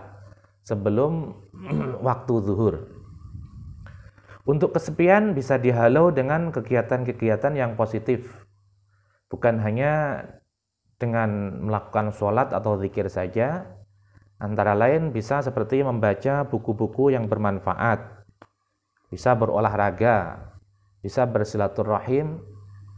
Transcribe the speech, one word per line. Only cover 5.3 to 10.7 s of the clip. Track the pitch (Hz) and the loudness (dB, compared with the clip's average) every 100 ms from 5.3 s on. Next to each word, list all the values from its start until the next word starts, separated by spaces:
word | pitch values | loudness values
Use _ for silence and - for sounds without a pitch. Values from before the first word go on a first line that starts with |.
bisa | 143 127 131 | 0 0 0
dihalau | 123 120 117 139 175 | 2 4 4 6 4
dengan | 139 131 160 170 | 4 0 0 -2
kegiatan-kegiatan | 139 113 123 113 123 123 120 113 107 143 147 | -4 0 0 0 -2 -2 -2 0 2 0 0
yang | 120 | -2
positif. | 113 110 110 110 120 - - - _ _ _ _ _ _ _ _ | 0 -2 -2 0 -2 -2 -18 -20 _ _ _ _ _ _ _ _
Bukan | - 120 113 | -2 0 2
hanya | 107 113 143 151 147 - - - _ _ _ | 0 0 0 0 -2 -4 -10 -18 _ _ _